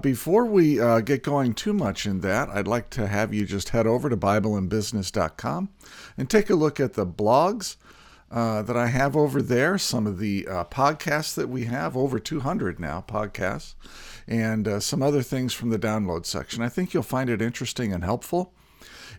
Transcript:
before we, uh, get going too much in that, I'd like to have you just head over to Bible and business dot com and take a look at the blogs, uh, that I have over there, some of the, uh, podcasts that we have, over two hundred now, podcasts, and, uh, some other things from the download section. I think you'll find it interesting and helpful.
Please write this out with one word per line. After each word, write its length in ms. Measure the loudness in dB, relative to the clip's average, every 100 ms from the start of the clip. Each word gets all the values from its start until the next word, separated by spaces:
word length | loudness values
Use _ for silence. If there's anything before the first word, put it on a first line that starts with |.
before 420 | 2 0 2 2
we, 360 | 4 6 6 6
uh, 200 | 6 4
get 220 | 4 0
going 320 | 0 2 2
too 180 | 0 0
much 340 | 0 0 -2 -2
in 140 | -2
that, 280 | 0 0 0
I'd 180 | -2 0
like 240 | -2 -2
to 160 | -4 -2
have 260 | 0 0
you 140 | 0 -2
just 220 | -2 -2
head 180 | 2 4
over 240 | 2 2
to 60 | 0
Bible 400 | 2 2 2 0
and 120 | 0
business 420 | 0 -2 -4 -2
dot 260 | 0 -2 -2
com 320 | -6 -4 -6 -10 -20 -20 -16 -8
and 100 | 2
take 220 | 4 4
a 60 | 4
look 240 | 4 2
at 140 | -2
the 120 | 0 -4
blogs, 680 | 0 4 6 4 0 -6 -12 -18 -20 -20 -20 -8
uh, 300 | -2 0 0
that 140 | 0 0
I 120 | 2
have 280 | 2 2 4
over 240 | 2 2
there, 380 | 2 2 4 2
some 280 | 0 0 -2
of 120 | 0
the, 300 | 0 0 -2
uh, 160 | -4
podcasts 720 | -4 0 2 2 -2 -2 -2
that 140 | -4 -4
we 180 | -4 -4
have, 300 | -4 -4 0
over 220 | 0 0
two 220 | -4 -4
hundred 400 | -2 -2 -4 -4
now, 240 | -6 -8 -6
podcasts, 680 | -6 -6 -4 -4 -4 -10 -18 -20 -20 -18 -16 -4
and, 400 | -2 0 0 0
uh, 140 | -2
some 220 | -2 0
other 200 | 2 2
things 320 | 0 -2 -2
from 160 | -2 -2
the 80 | -2
download 480 | 0 0 0 -2 -4
section. 360 | -6 -6 -4
I 60 | -4
think 240 | -2 -2
you'll 120 | -2
find 260 | -2 -2 0
it 100 | 0
interesting 520 | -2 -4 -6 -4 -2
and 100 | -2
helpful. 520 | -2 -2 -2 -4 -4 _ _ _ -20 -20 -20